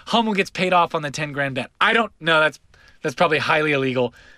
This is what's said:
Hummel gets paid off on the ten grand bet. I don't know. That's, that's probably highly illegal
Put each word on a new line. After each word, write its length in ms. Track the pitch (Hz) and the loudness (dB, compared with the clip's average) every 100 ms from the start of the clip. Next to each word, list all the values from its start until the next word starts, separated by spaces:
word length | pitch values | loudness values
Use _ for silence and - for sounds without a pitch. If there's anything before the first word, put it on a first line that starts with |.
| - | -2
Hummel 260 | 226 220 | 0 0
gets 160 | 196 185 | -2 -4
paid 240 | - 214 | -2 0
off 220 | 175 165 165 | 2 2 -2
on 80 | |
the 80 | 147 | -6
ten 200 | - 151 | -8 -8
grand 220 | 139 139 | -4 -4
bet. 160 | 131 120 - | -4 -8 -2
I 140 | 196 | 0
don't 180 | 226 220 - | 2 0 -4
know. 200 | 156 160 | 0 2
That's, 200 | 151 - _ _ - _ | 2 0 _ _ -20 _
that's 100 | 156 | -8
probably 240 | - 175 151 | 0 0 2
highly 340 | 131 160 151 | 0 0 2
illegal 440 | 143 135 127 120 - - | 0 0 -2 -2 -4 -20